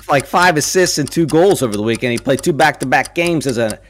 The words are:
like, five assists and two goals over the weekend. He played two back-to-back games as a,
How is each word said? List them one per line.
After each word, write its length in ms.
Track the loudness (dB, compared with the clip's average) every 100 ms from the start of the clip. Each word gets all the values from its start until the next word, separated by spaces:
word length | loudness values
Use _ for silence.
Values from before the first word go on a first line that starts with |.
| 0
like, 180 | 0 0
five 300 | 2 2 2
assists 400 | 0 2 0 0
and 120 | -4
two 160 | -2 0
goals 360 | 4 4 2
over 120 | 0
the 80 | -2
weekend. 300 | -2 -2 -2
He 60 | -4
played 240 | -2 -2
two 100 | 0
back-to-back 640 | 0 0 0 -2 -2 -2
games 320 | -2 -2 -2 -2
as 100 | -2
a, 240 | -2 -4 -14